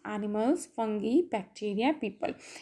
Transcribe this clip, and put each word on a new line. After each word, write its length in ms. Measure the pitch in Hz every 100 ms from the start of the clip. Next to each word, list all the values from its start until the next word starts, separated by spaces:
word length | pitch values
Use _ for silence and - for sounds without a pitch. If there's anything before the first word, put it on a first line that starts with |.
animals, 640 | 208 214 208 208 233 349 - -
fungi, 400 | 220 214 220 285 359
bacteria, 600 | 214 190 - 214 202 254 302
people. 320 | 214 - - - - -